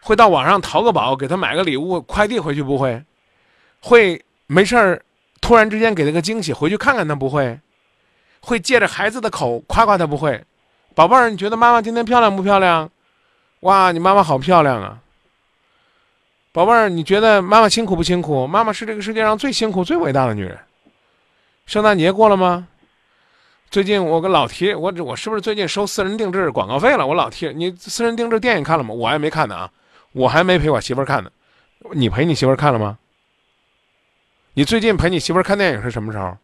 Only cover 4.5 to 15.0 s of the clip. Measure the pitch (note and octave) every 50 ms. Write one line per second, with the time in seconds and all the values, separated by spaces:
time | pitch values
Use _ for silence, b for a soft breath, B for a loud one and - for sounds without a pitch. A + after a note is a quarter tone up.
4.5 | C#3 F3 G3+ F#3+ A#3+ A#3+ G#3+ F#3+ F3 - _ _ _ _ _ _ _ _ - -
5.5 | A#3+ A#3 G#3+ A3 G#3 G#3+ A3+ A3+ G#3 E3+ D3+ D3 D3+ E3+ D#3 F3+ A3 A3+ F#3 D#3
6.5 | B2 - D3 D#3+ G3+ G#3 - C4+ C#4 A#3 F3+ D#3 D3+ C#3 C3+ C3+ C3 D3+ C#3 B2
7.5 | A#2 C#3+ _ _ _ _ _ _ _ _ _ _ _ _ _ _ _ _ - -
8.5 | A#3+ A3+ E3 - C4 A#3 G#3 - - - F#3+ G#3+ A3 B3+ A3 G#3+ - - D3+ B2
9.5 | A#2+ A#2 - _ - G3+ A3+ - G3+ F3+ E3+ D3+ D3 C#3 D#3 D3+ B2+ - - _
10.5 | _ _ _ _ _ _ _ _ _ - D#3+ F3 A#3 C4 A#3+ A#3 G#3+ E3+ F#3+ G#3
11.5 | A3+ A3+ A#3 A#3+ A#3+ A#3 G#3+ A3+ A3+ A#3 A#3 A3 B3 A#3+ A#3 G#3+ G3 F#3+ F#3 G3+
12.5 | G3+ G3 F#3+ F3+ E3+ D#3+ D#3 - _ _ _ _ _ _ _ _ _ _ _ _
13.5 | _ _ - F#3 G3 G3 F#3+ F#3 F3 E3 E3+ F#3+ G3 G3+ F#3+ D3+ D3 C3 C3 E3
14.5 | F#3 E3+ D3+ C#3 B2+ A2+ F#2+ G2 G#2 A#2